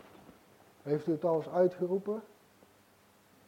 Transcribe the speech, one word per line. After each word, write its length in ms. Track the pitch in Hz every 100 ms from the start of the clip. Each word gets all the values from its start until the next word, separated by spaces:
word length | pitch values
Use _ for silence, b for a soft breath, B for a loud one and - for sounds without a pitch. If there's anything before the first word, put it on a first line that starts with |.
| - - - - - - - -
Heeft 240 | 139 147 151
u 60 |
het 120 | 156
al 120 | 175 160
eens 120 | 151
uitgeroepen? 760 | 175 180 180 180 190 202 214 - - _ _ - - _ _ _ _ _ -